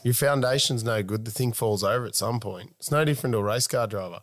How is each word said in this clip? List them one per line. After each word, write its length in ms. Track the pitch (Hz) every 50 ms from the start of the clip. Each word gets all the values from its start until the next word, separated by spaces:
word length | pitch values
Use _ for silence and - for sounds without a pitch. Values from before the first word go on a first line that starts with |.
| -
Your 100 | 120 120
foundation's 680 | - 147 143 143 135 127 127 131 139 - - 131 117 110
no 180 | 117 113 107 98
good, 220 | 92 107 107 110
the 60 | 113
thing 200 | 101 - 127 123
falls 320 | 113 - 113 110 104 95 98
over 220 | 98 113 123 123
at 100 | 101 -
some 240 | - 98 110 120 117
point. 340 | 113 101 92 90 - - _ _
It's 120 | - -
no 120 | 147 151 160
different 300 | 147 147 127 - 127 120
to 60 | 107
a 40 | 101
race 240 | 104 107 123 120
car 200 | - - 123 117
driver. 320 | 104 107 98 92 90 85 -